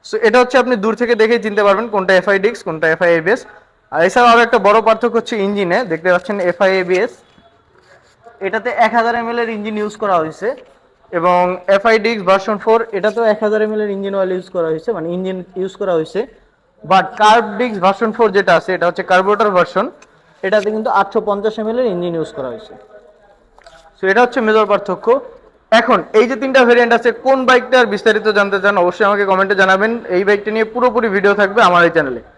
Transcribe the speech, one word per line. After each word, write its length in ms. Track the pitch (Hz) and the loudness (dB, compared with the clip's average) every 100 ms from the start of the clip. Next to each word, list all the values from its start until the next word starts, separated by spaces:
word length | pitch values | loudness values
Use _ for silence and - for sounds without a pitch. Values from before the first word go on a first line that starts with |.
| - | -8
So, 60 | 214 226 | -2 2
এটা 100 | 247 | 2
হচ্ছে 160 | 247 262 | 2 2
আপনি 120 | 247 240 | 0 0
দূর 100 | 214 220 | -2 -2
থেকে 120 | 240 233 | -2 2
দেখেই 200 | 220 233 208 | 2 2 -2
চিনতে 160 | 208 202 | 0 2
পারবেন 180 | 196 233 | 2 -2
কোনটা 200 | 202 185 185 | -4 2 2
এফআই 180 | 185 196 202 | 2 0 0
ডিস্ক, 160 | 220 - | -4 -10
কোনটা 200 | 160 160 | -2 -2
এফআই 180 | 160 170 170 | 0 2 2
এবিএস। 220 | 160 254 - - _ _ _ | 2 -2 -4 -20 _ _ _
আর 60 | 147 170 | 0 2
এছাড়াও 220 | 247 240 | 4 4
আরো 80 | 233 233 | 4 4
একটা 120 | 233 196 | 2 4
বড় 100 | 220 214 | 2 2
পার্থক্য 280 | 220 233 226 | 0 0 -2
হচ্ছে 160 | 226 220 196 | -4 -4 -2
ইঞ্জিনে, 320 | 202 180 196 233 | -2 -2 -2 -2
দেখতে 180 | 160 180 | -4 0
পাচ্ছেন 240 | 175 175 202 180 | 0 -2 -2 -2
এফআই 220 | 175 190 190 | 0 0 0
এবিএস, 320 | 180 185 233 - _ _ _ _ _ _ _ _ _ _ - _ 190 | 0 -2 -2 -8 _ _ _ _ _ _ _ _ _ _ -20 _ -8
এটাতে 220 | 220 233 226 220 | -6 -6 0 2
এক 60 | 233 | 2
হাজার 160 | 233 240 | 0 -4
এমএল 180 | 226 233 | -6 -4
এর 60 | 233 214 | -4 -6
ইঞ্জিন 180 | 208 214 | -8 -6
ইউজ 120 | 208 208 | -6 -6
করা 140 | 208 175 | -2 0
হয়েছে 260 | 156 156 208 285 - _ _ _ _ 175 | -2 -6 -8 -8 -16 _ _ _ _ -2
এবং 220 | 175 180 180 185 - 196 | 0 2 0 -2 0 0
এফআই 200 | 226 220 214 | 2 2 0
ডিস্ক 160 | 226 185 | -2 0
ভার্সন 280 | 196 190 202 | 0 0 -4
ফোর 160 | 220 226 226 196 | 0 0 0 -2
এটাতেও 280 | 208 214 226 | -2 0 0
এক 60 | 208 214 | 0 -2
হাজার 140 | 214 214 | -2 -2
এমএল 160 | 214 208 | -2 -4
এর 60 | 196 | -6
ইঞ্জিন 180 | 196 196 | -6 -4
অয়েল 140 | 185 185 | -2 -4
ইউজ 120 | 180 180 | -6 -4
করা 120 | 160 | -4
হয়েছে, 180 | 160 160 196 | -4 -4 -6
মানে 100 | 165 180 | -6 -6
ইঞ্জিন 220 | 185 190 180 190 | -6 -8 -10 -8
ইউজ 120 | 190 - | -8 -6
করা 120 | 196 165 | -4 -2
হয়েছে। 220 | 160 190 262 _ _ _ _ _ 151 | -4 -6 -8 _ _ _ _ _ 0
But 140 | 190 185 - | 0 0 0
কার্ভ 240 | 214 233 208 202 | 4 4 2 -6
ডিস্ক 160 | 247 208 185 | -6 0 -2
ভার্সন 260 | 196 226 220 | 0 -4 0
ফোর 120 | 220 196 | 0 2
যেটা 140 | 190 165 | 2 0
আছে, 100 | - 180 | 0 -2
এটা 80 | 175 | -2
হচ্ছে 140 | 175 185 | -4 0
কার্বুরেটর 400 | 185 190 208 214 185 | 0 2 0 2 0
ভার্সন, 280 | 165 185 262 - _ _ _ _ 196 | 0 -2 -4 -10 _ _ _ _ -2
এটাতে 220 | 214 208 220 | 0 0 -4
কিন্তু 140 | 220 196 | -2 -2
আটশো 200 | 196 220 208 | 0 -2 -2
পঞ্চাশ 260 | 202 208 214 | -2 -4 -4
এমএল 160 | 214 233 | -6 -2
এর 60 | 247 | -2
ইঞ্জিন 200 | 175 175 165 | -2 -4 -6
ইউজ 120 | 156 - | -8 -8
করা 120 | 131 | -10
হয়েছে। 220 | 113 - - - - _ _ _ _ _ _ - - _ _ | -12 -18 -20 -20 -20 _ _ _ _ _ _ -20 -20 _ _
So, 60 | 190 | 0
এটা 100 | 202 | 2
হচ্ছে 160 | 247 254 220 | 2 0 0
মেজর 180 | 214 208 | 0 2
পার্থক্য। 360 | 202 202 180 226 269 - - _ _ _ 220 | -2 -4 -6 -2 -2 -2 -20 _ _ _ 0
এখন 180 | 233 208 - 214 | 2 -2 2 2
এই 60 | 240 | 2
যে 60 | 247 | -2
তিনটা 200 | 269 269 240 | 0 2 4
ভেরিয়েন্ট 240 | 240 240 233 | 4 4 2
আছে, 120 | 240 226 262 | 0 -2 0
কোন 120 | 269 254 | 2 4
বাইকটার 360 | 247 220 254 226 | 2 4 2 2
বিস্তারিত 340 | 196 220 214 214 208 | 0 0 0 0 0
জানতে 200 | 202 196 | 0 0
চান 120 | 196 202 | 0 2
অবশ্যই 220 | 175 - 202 | 0 0 0
আমাকে 140 | 202 202 | 2 0
কমেন্টে 240 | 185 190 196 | 0 0 2
জানাবেন। 300 | 190 190 214 233 - 180 | 2 2 0 -4 -2 -2
এই 80 | 202 | 2
বাইকটা 220 | 202 214 220 | 0 0 -2
নিয়ে 100 | 220 | -2
পুরোপুরি 340 | 240 254 226 226 196 | 0 0 0 -2 0
ভিডিও 180 | 196 202 | 0 2
থাকবে 180 | 196 208 190 | 0 2 4
আমার 140 | 175 170 | 4 4
এই 60 | 165 | 2
চ্যানেলে। 260 | 143 117 - | -2 -8 -14